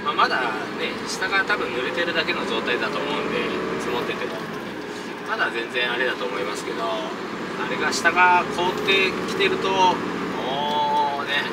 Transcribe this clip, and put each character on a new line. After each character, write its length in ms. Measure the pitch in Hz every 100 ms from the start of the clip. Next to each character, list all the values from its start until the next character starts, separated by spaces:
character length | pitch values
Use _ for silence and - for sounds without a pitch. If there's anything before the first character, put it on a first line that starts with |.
ま 80 | 1077
あ、 20 |
ま 140 | - -
だ 120 | -
ね、 80 | - - - - - - -
下 220 | - -
が 140 | 196 -
多 120 | 202
分 100 | -
濡 180 | 123 131
れ 60 |
て 100 | -
る 120 | 170
だ 100 | 165
け 100 | 160
の 120 | 165 -
状 140 | 113
態 180 | 120 120
だ 100 | -
と 80 | 139
思 100 | 143
う 140 | 143
ん 100 | -
で、 60 | - - - - -
積 140 | -
も 80 | -
っ 20 |
て 100 | -
て 120 | - 123
も。 100 | 120 - - - - - - - - -
ま 80 | -
だ 120 | 123
全 200 | 117 113
然 200 | 123 123
あ 60 | 120
れ 80 | 127
だ 100 | -
と 100 | 110
思 140 | -
い 40 |
ま 120 | - -
す 100 | -
け 60 |
ど、 120 | -
あ 340 | - 330 - - - - - - 180
れ 80 | 170
が 160 | 170
下 180 | - 175
が 320 | 175 180 180 170 -
凍 140 | -
っ 40 | - -
て 260 | - 127 - -
き 60 | -
て 120 | 381
る 100 | 381
と、 120 | 190
も 260 | 190 180 175 - - - - - 285 294 - 294 294 294 349
う 40 | -
ね 160 | - -